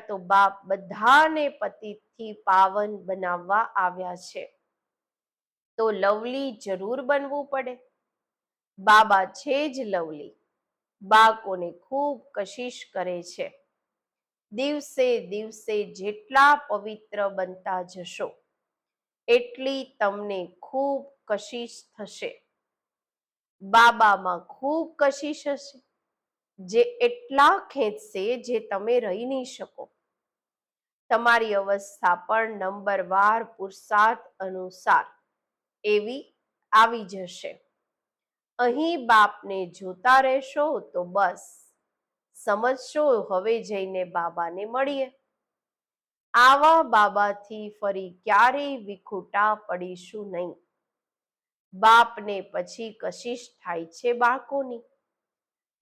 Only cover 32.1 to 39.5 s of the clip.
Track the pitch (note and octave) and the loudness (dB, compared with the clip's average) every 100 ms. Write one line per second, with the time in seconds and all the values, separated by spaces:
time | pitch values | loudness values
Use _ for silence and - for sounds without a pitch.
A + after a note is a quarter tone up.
32.1 | F3 - A3 A3+ G#3 F#3+ G3+ G3+ F#3+ F3+ | 0 0 -2 -2 -4 -6 -6 -4 -4 0
33.1 | F#3+ G#3 A3+ A3 - G3 - - G#3 A3 | 2 2 2 -4 -12 -14 -14 -2 2 2
34.1 | A#3 - - F#3+ F#3 F#3 - A3 E3+ - | 0 -10 -12 -10 -10 -12 -4 2 2 0
35.1 | _ _ _ _ _ _ _ G#3 G#3 G#3 | _ _ _ _ _ _ _ -2 0 -2
36.1 | C4+ - _ _ _ _ G#3+ A3+ A#3 F#3+ | -10 -14 _ _ _ _ 4 4 0 -10
37.1 | F#3+ F3+ - - - _ _ _ _ _ | -12 -14 -14 -16 -16 _ _ _ _ _
38.1 | _ _ _ _ - B3 B3+ E4 E4+ A#3+ | _ _ _ _ -2 -2 0 -2 -2 4
39.1 | A3 G#3 - G3 | 6 6 0 -10